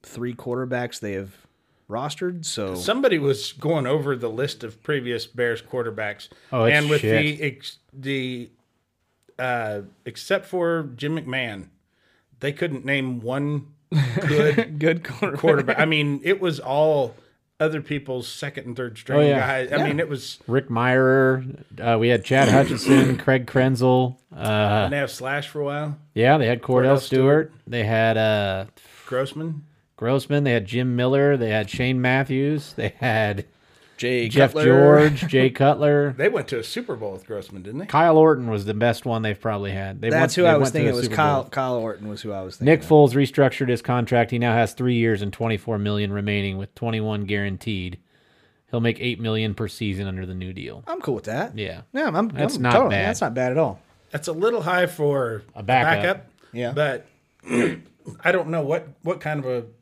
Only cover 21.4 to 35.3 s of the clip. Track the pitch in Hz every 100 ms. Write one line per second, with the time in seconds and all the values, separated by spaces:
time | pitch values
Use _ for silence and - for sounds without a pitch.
21.4 | 127 139 - - 117 113 117 120 - 135
22.4 | 139 135 135 120 - - 135 120 - 131
23.4 | 120 135 131 127 127 127 127 127 _ 160
24.4 | 110 107 107 107 101 143 135 - 127 143
25.4 | 139 147 143 147 151 147 - - 120 156
26.4 | 117 120 - 127 131 139 - 131 135 151
27.4 | 156 - - 120 107 113 113 110 110 107
28.4 | 101 95 101 _ _ - - 127 135 151
29.4 | 165 151 - _ _ _ 113 135 - 147
30.4 | 139 120 98 117 127 123 127 139 143 139
31.4 | 113 110 101 - 123 131 127 131 135 131
32.4 | 143 151 151 - 110 - 127 110 104 98
33.4 | - _ _ _ _ - 120 127 117 131
34.4 | 139 156 135 135 143 147 151 143 160